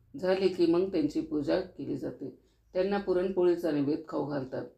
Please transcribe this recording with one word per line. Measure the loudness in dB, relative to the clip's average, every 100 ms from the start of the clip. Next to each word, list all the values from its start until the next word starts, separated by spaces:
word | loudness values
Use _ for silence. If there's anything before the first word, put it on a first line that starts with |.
| _ -4
झाले | 0 2 2
की | 4 4
मग | 4 2
त्यांची | 0 0 -2
पूजा | -2 -2 0 0
केली | -2 -8 -8 -6
जाते. | -8 -10 -12 -14 _ _ _
त्यांना | -2 0 0
पुरणपोळीचा | 2 0 0 2 2 2 0
नैवेद्य | 0 0 -2 -4
खाऊ | -6 -4
घालतात. | -4 -6 -8 -10